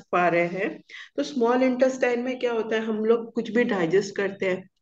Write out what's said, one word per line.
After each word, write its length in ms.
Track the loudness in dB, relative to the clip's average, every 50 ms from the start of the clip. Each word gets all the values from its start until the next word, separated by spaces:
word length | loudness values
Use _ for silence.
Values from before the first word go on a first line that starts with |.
| -6 _
पा 160 | 0 2 2 2
रहे 200 | 2 2 0 0
हैं, 360 | -2 -4 -4 -6 -6 -8 -14 -18 -18 -18 -18 -12 _
तो 80 | -6 -6
small 400 | -4 -2 0 2 2 4 4 4
intestine 560 | 2 2 4 2 2 2 2 0 0 0 0
में 200 | -2 -4 -4 -2
क्या 140 | -2 -2 -2
होता 220 | -2 -2 -2 -2
है, 60 | -2
हम 240 | -2 -2 -2 0 2
लोग 280 | 2 2 2 0 -4 -6
कुछ 180 | -6 -4 -2
भी 120 | 2 2 2
digest 520 | 2 2 0 0 2 2 2 2 0 -2
करते 300 | -4 -4 -4 -4 -4 -2
हैं। 240 | -2 -2 -2 -6 -10 _ _